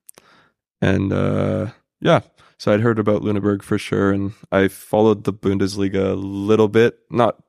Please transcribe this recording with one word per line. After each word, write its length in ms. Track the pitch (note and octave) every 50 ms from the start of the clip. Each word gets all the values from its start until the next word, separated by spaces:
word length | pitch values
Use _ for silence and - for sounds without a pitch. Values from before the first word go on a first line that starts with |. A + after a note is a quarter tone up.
| _ - - - - _ _ _ _ _ _ _ _ _ _ -
and, 320 | G2 G2 F#2+ F#2+ G2 G2 G2
uh, 540 | G2 G2 G2 G2+ G2 G2 G2 G2 G2 G2 - - _ _ _ _ -
yeah, 180 | - D3+ E3 A#2+ - _ _ _ _ _ _
so 160 | - - G#2 G#2
I'd 80 | G#2+
heard 180 | A2+ A#2+ A2 A2
about 220 | G2+ G#2 G#2 -
Lüneburg 400 | - G#2+ G#2 G2+ G2+ G#2 G2+ G2 -
for 140 | - G#2+
sure, 340 | G2 - - G#2 G2+ G2 G2
and 220 | G2 G2 G2 G2 - _ - -
I 160 | G2 F#2+ G2
followed 560 | F#2 - - - - - G#2+ A2 A2 G#2 G2+ -
the 100 | G2+ G2
Bundesliga 800 | - - G2 G2 G2 G2 F#2+ G2 G#2 G2 F#2+ G2 G2 F#2+ F#2+
a 40 | F#2+
little 520 | F#2+ G2 G2 G2 G2+ G2+ G#2 A2 G#2+ A2
bit, 320 | G2+ G#2+ A2+ A#2 A#2 - _ _ -
not 280 | - A#2 A#2+ G#2+ - _ _